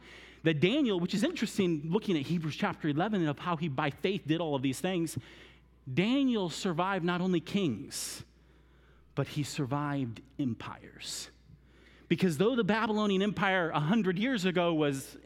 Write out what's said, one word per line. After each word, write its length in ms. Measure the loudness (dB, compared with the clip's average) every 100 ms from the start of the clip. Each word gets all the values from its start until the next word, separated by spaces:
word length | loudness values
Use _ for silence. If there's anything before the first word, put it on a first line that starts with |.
| -20 -20 -20 -2
that 160 | 0 4
Daniel, 400 | 4 4 2 2
which 140 | 0
is 100 | 0
interesting 600 | 0 0 -2 2 2 2 0
looking 320 | -2 0 0
at 60 |
Hebrews 320 | 0 -2 -2 -2
chapter 320 | -2 0 0
eleven 340 | 0 0 2
and 80 | 0
of 100 | -2
how 160 | -2 -2
he 120 | 0
by 220 | 0 0
faith 340 | -2 -2 -2 -2
did 140 | -2
all 140 | 0 0
of 60 |
these 180 | 0 -2
things, 380 | -2 0 -2 -6 -12 -20 -20 -20 _ _ -4
Daniel 580 | 0 2 2 2 2 -2
survived 540 | -2 -2 0 0 0
not 180 | 0 0
only 180 | 2 0
kings, 840 | 0 -2 0 -2 -8 -10 -10 -12 -16 _ _ -20 -20 -20 -20 -20 -12 -6
but 120 | -4
he 160 | -4
survived 800 | -6 -4 -2 -2 -2 -2 -4 -8 -12 -4
empires. 920 | -4 -4 -10 -14 -18 -16 -12 -10 -12 -18 -20 -20 -20 -20 -20 -8 0
Because 300 | 2 2 4
though 180 | 2 2
the 80 |
Babylonian 580 | 2 2 2 2 2 2
Empire 500 | 2 0 2 2 0
a 60 | 0
hundred 400 | 2 2 2 0
years 260 | 0 0 2
ago 280 | 2 2
was 440 | 4 2 0 -8 -8